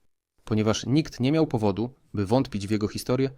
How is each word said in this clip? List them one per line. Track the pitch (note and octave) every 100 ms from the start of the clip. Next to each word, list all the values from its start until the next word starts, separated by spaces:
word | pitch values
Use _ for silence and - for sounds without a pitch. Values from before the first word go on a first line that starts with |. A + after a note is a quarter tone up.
| _ _ _ _
Ponieważ | - G#2+ G#2+ G2+
nikt | A#2 D3 D#3 -
nie | B2+
miał | D#3+ D#3
powodu, | A2+ G#2+ F#2+ B2 - _
by | G2+
wątpić | F#2+ B2 C3 G2+ G2
w |
jego | G#2+ G#2
historię, | - - B2+ C3+